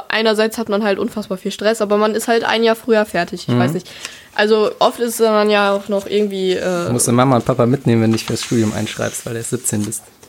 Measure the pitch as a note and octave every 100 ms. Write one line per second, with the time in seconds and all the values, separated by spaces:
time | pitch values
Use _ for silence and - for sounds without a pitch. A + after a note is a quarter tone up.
0 | - G#3+ A3 G#3+ A3 A3 A3 G3+ G#3+ G3
1 | A#3+ - G#3 F#3 G3 - G#3 A3+ G#3 G#3
2 | G#3+ A3 - A#3 - A3+ A3+ A3+ - A3
3 | G#3+ F3 E3+ F3 - B2 B2 E3+ - -
4 | - - - - G#3 A3 G#3 - A3+ B3
5 | A#3 A3+ A3+ G#3+ G#3 G#3 G3+ G3 G3+ G3+
6 | G3 G#3 G#3 G3 F#3 F3+ F3+ F3+ F3 B2
7 | B2+ A#2+ C3 B2 - B2 A#2+ C3+ - A#2
8 | A2+ A2 - A#2 - A#2 G#2+ G#2+ G#2+ -
9 | A2+ - - A#2 A#2 A#2+ - G#2+ G#2 -
10 | - -